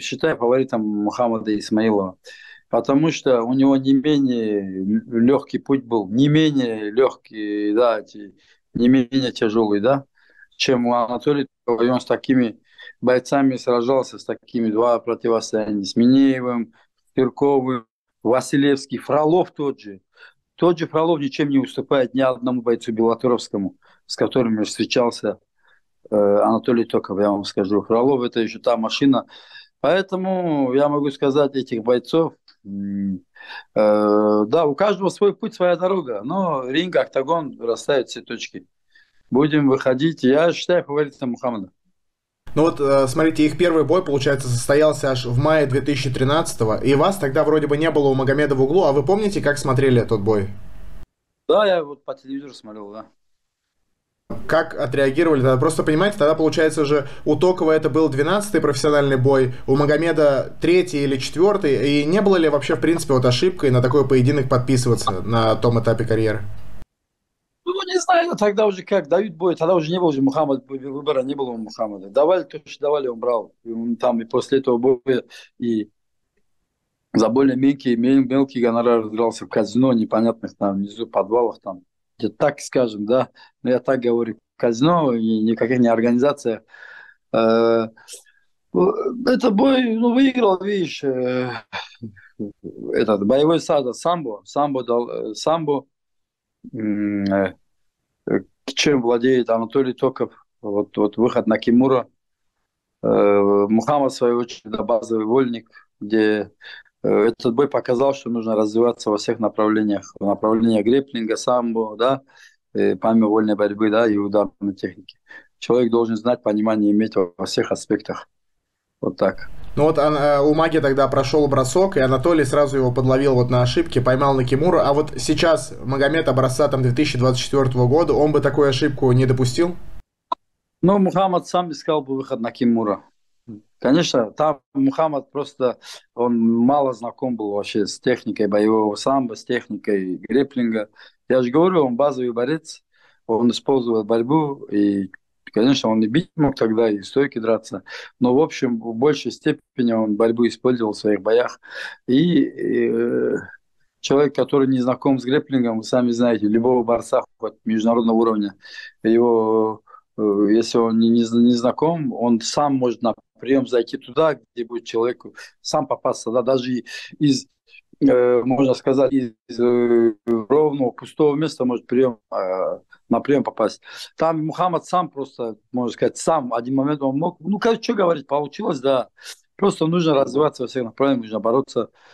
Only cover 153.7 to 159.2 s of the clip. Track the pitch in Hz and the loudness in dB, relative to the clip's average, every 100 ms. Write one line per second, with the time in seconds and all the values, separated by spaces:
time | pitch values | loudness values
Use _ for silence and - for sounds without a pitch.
153.7 | _ _ _ - 139 147 139 127 143 135 | _ _ _ -2 2 2 0 0 2 2
154.7 | 131 123 123 143 131 120 143 - 135 120 | 2 0 -2 0 -2 0 -2 -2 -2 -2
155.7 | 110 110 131 123 117 120 110 104 113 120 | -4 -2 0 0 0 0 0 0 0 2
156.7 | 127 113 117 - 127 - _ 107 - - | 2 2 -2 0 -2 -2 _ -12 -10 -4
157.7 | 110 113 117 117 113 113 107 101 - - | -2 2 2 2 2 2 0 -4 -8 -18
158.7 | - - - 113 117 | -20 -20 -6 0 2